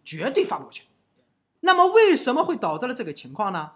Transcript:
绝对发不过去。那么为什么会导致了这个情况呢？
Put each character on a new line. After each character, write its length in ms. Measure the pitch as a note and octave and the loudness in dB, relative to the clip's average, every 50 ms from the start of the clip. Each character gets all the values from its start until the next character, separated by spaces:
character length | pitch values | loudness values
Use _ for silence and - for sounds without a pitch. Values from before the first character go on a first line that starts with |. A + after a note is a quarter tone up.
| _ | _
绝 260 | - D#3+ D#3 E3 C4+ | -14 -10 -6 -6 -2
对 140 | C4+ G#4 F#4+ | -2 -2 -2
发 120 | - - - | -2 -4 -8
不 40 | |
过 80 | C3+ - | -10 -14
去。 140 | - - - _ _ _ _ _ _ _ _ _ _ _ _ _ _ _ | -18 -18 -18 _ _ _ _ _ _ _ _ _ _ _ _ _ _ _
那 120 | - F#4 F#4 | 0 2 4
么 140 | F4 F4+ F#4 | 6 4 6
为 280 | G4 A4+ A4 G4+ E4 | 6 6 6 6 4
什 180 | - - B3+ B3 | 4 2 0 0
么 80 | D#4 | 0
会 140 | E4 - E4 | -2 -2 -4
导 220 | - - E3 D3+ D#3 | -4 -4 -4 -4 -4
致 80 | B3 | -6
了 80 | B3+ B3 | -6 -6
这 100 | B3 G#3+ | -8 -10
个 80 | D#3+ | -10
情 220 | C#3+ - - C3 C3+ | -10 -12 -14 -12 -8
况 180 | C#3+ G#3+ G3 | -6 -6 -4
呢？ 200 | F#3 E3 D3+ D#3 - | -6 -6 -10 -12 -16